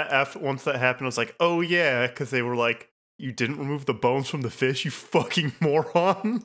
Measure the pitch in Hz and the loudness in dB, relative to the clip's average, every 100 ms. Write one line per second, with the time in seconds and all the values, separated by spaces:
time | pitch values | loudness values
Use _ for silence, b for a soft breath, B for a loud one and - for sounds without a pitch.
0 | 156 135 139 - 143 135 156 127 127 120 | 2 0 0 -4 -4 -4 -2 2 2 0
1 | 131 120 117 - 170 170 170 175 156 123 | -2 -4 -4 0 0 2 0 2 2 2
2 | 123 - 127 127 120 120 117 117 - _ | 0 -4 -2 -2 0 0 0 0 -8 _
3 | _ - 131 110 120 147 139 147 139 113 | _ -12 -8 -2 -2 -2 -4 -4 -2 2
4 | 123 135 131 151 120 - 131 135 151 - | 2 2 0 -4 -4 0 0 0 -4 -6
5 | - 170 156 - 151 - 160 151 - 170 | 0 0 2 0 -2 0 2 4 4 2
6 | 185 185 208 233 | 4 2 0 -4